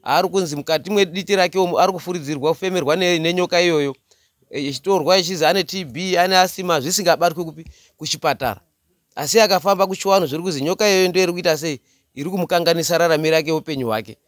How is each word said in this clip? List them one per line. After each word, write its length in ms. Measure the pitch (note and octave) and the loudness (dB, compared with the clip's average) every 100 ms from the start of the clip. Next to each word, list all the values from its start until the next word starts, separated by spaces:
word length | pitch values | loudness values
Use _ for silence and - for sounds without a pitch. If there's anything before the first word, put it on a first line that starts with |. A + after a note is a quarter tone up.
| - | 2
aari 240 | D3 F#3 | 2 2
kunzi 260 | F#3 F3 D3 | 0 -2 -6
mukati 340 | C#3+ D#3 B2+ | -2 -2 0
mwediti 460 | G#3 F#3+ F3+ F#3 G3 | 0 0 -2 -2 2
rake 240 | F3+ F#3 | 2 2
umu 200 | F3+ D#3+ | 0 2
ari 140 | F#3 | 2
kufuridzirwa 600 | F3+ F3 F3 C#3+ D3 D3 | 0 -8 -8 -6 -2 -2
kufemerwa 420 | E3 F#3+ F3+ C#3 E3 | -2 -2 -2 0 0
ne-, 240 | F3+ F3 | 2 2
nenyoka 420 | D#3+ F3+ F3 F3 | 0 0 0 2
iyoyo. 340 | F3 D#3 C#3+ C3 _ _ _ _ _ | 2 2 0 -4 _ _ _ _ _
E, 120 | - | -8
ichitorwa 560 | C#3+ C3 F#3+ F#3+ D3 F#3 | -6 -6 0 0 4 2
ichizi 280 | E3+ F3+ D#3 | 2 0 2
ane 180 | F#3+ | 2
T 220 | F3 F#3+ D#3+ | -2 -6 -8
B, 320 | B2 F#3 F3 | -8 -2 2
ane 200 | F#3 F#3 | 4 4
asima, 420 | F#3 - F3+ D#3+ | 2 0 -2 -2
zvisingabatwi 640 | C3 F#3+ F3 D3 F3 E3+ | 0 -2 2 2 2 -2
kupi? 220 | E3+ D3+ E3 - _ _ | -10 -12 -20 -20 _ _
Kuchipatara. 640 | D#3 C#3 D#3+ C3+ B2+ G#2 _ _ _ _ _ - | -10 -4 -2 -2 -4 -6 _ _ _ _ _ -8
Asi 240 | C#3+ G#3+ | 0 4
akafamba 480 | G#3+ F3+ F3 G3 F#3+ | 4 4 0 0 0
kuchiwano 380 | F#3+ F#3+ F#3+ D#3+ | -2 0 2 2
zviri 180 | D3 | -4
kuzi 180 | F3+ D3 | -4 -4
nyoka 280 | C#3+ D#3+ G#3+ | -4 0 2
iyoyo 200 | F#3+ F#3 | 4 2
ndoiri 220 | F3 F3+ | 2 0
kuita 260 | F3 E3 D#3 | 0 -2 0
sei? 220 | D#3+ C3+ _ _ _ - | -2 -8 _ _ _ -10
Iri 140 | D3 | -8
kumukanganisa 680 | F#3+ E3+ F3 E3 E3+ D#3+ E3+ | -4 0 2 2 2 0 2
raramiro 380 | E3+ D#3 D#3 D#3+ | 2 2 2 0
yake, 160 | D3+ | 0
upenyu 360 | D#3 D#3+ C#3+ A#2+ | -4 -4 -6 -2
hwake. 300 | A2 G#2+ A2 | -4 -6 -18